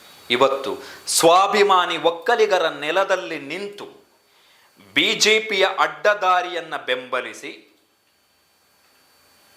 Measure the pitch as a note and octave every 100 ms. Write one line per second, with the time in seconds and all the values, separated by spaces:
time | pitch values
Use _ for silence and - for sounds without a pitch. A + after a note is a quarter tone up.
0 | - - - A#2+ C3 C3 G#2 - - -
1 | - - E3 F3 G3+ G#3 G3+ F#3 F3 E3
2 | D#3 E3+ - A#3 G#3+ F#3 D#3+ D3 D3+ F3+
3 | G3 F#3 E3+ D#3 C#3 E3+ G3+ - G2 -
4 | _ _ _ _ _ _ _ _ G2 A2
5 | F#3+ G#3+ G3+ A3 A3 G3 F#3+ - D#3 D#3
6 | G#3 G3+ F#3 F3+ F3 E3+ D#3+ D3 - B2+
7 | B2+ B2+ A#2 G#2+ D3 G#3+ _ _ _ _
8 | _ _ _ _ _ _ _ _ _ _
9 | _ _ _ _ _